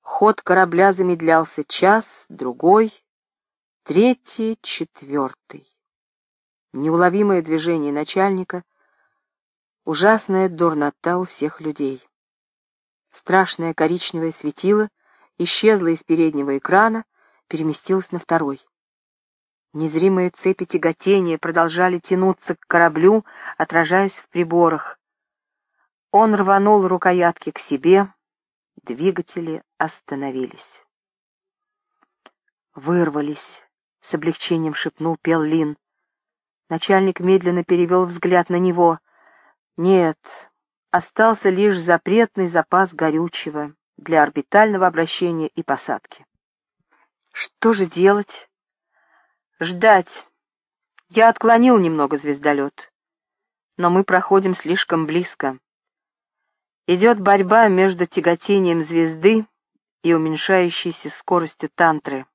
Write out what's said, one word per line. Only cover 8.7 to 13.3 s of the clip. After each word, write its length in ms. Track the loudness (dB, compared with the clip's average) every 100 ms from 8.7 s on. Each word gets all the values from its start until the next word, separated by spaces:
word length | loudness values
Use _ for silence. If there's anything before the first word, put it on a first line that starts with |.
| _ _ _ _ _ _ _ _ _ _ _ -8
ужасная 640 | 0 2 2 0 -2 -2
дурнота 680 | 0 -2 0 -4 _ -4 -4
у 60 |
всех 380 | -6 -8 -8 -8
людей. 440 | -12 -6 -8 -8 _ _ _ _ _ _ _ _ _ _ _
Страшное 600 | -20 -2